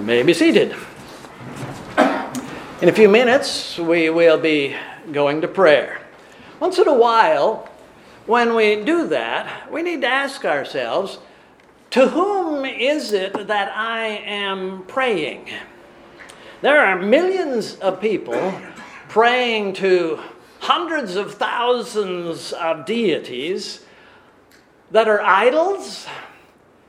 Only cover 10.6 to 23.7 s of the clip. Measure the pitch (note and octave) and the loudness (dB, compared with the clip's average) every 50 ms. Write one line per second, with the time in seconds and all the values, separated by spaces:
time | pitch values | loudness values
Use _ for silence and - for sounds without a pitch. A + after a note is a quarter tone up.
10.6 | B2 - - C#3 B2 A2+ B2+ E3+ G3 F#3 - - - - - - - _ _ _ | -4 -6 -6 -6 -4 -2 -2 -4 -4 -4 -10 -14 -20 -20 -20 -20 -20 _ _ _
11.6 | _ _ _ _ _ - - A#3+ C4+ G#3+ A3 D4+ F#4 G4+ G4+ F#4+ F4 D#4+ D4+ C#4 | _ _ _ _ _ -4 2 4 4 4 4 0 0 0 0 -2 -2 -2 -4 -4
12.6 | C4+ C4 A3+ G3 A#3 C#4 D4+ D4+ A#3+ A3 G#3 F#3+ F#3 G3 G3 G#3 G3+ F#3 G#3+ G#3 | -4 -6 -4 -2 0 0 0 -2 -2 -2 -2 -2 -2 -2 -6 -6 -4 -2 -2 -2
13.6 | G3 - - G#3+ A3 A3+ A3+ A3+ A3+ A3 G#3+ G3+ - G3+ G#3 G3+ G3+ G3 G3 F#3+ | -2 -2 -4 -6 -4 -4 -4 -4 -4 -4 -6 -6 -8 -8 -6 -6 -4 -4 -4 -6
14.6 | F#3 F#3+ F#3+ F#3+ F#3 - - C4+ C4 B3 G#3+ E3+ D3 A#2+ G2+ G2 - - - - | -6 -8 -10 -12 -14 -8 -4 -2 0 0 0 -2 -2 -4 -8 -10 -14 -14 -14 -14
15.6 | - - - - - - - - - - - - - - - - - - - - | -16 -18 -20 -20 -20 -20 -20 -20 -20 -20 -20 -20 -20 -20 -20 -20 -20 -20 -12 -2
16.6 | - B3+ D4 D4+ B3 G3 F#3+ F#3 F#3 G3+ A#3+ D#4 F4+ F#4 F#4+ F#4 E4+ D4 B3+ A3 | 2 4 4 6 4 4 2 0 0 2 2 4 4 2 0 -2 -2 -2 -2 -4
17.6 | E3+ - - - F#3+ F#3+ - - G#3 A3 G3 D3+ - A#2+ A#2 B2 E3 F#3+ F#3 - | -4 -6 -8 -4 -2 -2 -2 -2 -2 -2 -2 -2 -4 -4 -6 -4 -4 -4 -6 -8
18.6 | - - - - - - - - - - - G#3 A#3 A#3+ B3 B3+ B3 A#3+ A3+ G#3+ | -14 -18 -20 -20 -20 -20 -20 -20 -10 0 4 6 6 6 4 2 0 0 0 -2
19.6 | G#3 G3 F#3 - F#3+ F#3+ F#3 F3 F3 D#3+ D3+ - - - - - - - - - | -2 -4 -4 -2 2 2 4 4 2 0 -4 -6 -10 -16 -18 -20 -20 -20 -20 -10
20.6 | - - C#4 E4 F4 D#4+ E4 D4+ B3+ F#3+ F3 G3 G3+ E3+ - - A#3 G#3+ - A#3+ | 0 0 0 0 0 -4 -4 -6 -4 -4 -6 -6 -6 -8 -6 -6 -6 -4 -4 -4
21.6 | A#3 B3 B3 A#3+ G#3+ - - G#3+ G#3 F#3 F3+ F3 E3+ E3+ D#3+ C#3+ - - - - | -2 -2 -2 -2 -4 -8 -6 -6 -6 -6 -6 -8 -6 -8 -8 -10 -10 -12 -10 -6
22.6 | E3+ E3 D#3+ D#3 C#3+ - A3 A#3 A3+ F3+ D3 B2 - A#2 B2 B2 C#3 E3+ F#3+ G#3+ | -4 -4 -4 -4 -4 -6 -4 -2 0 0 -2 -2 -4 -10 -10 -8 -6 -6 -6 -6
23.6 | G3+ - | -8 -12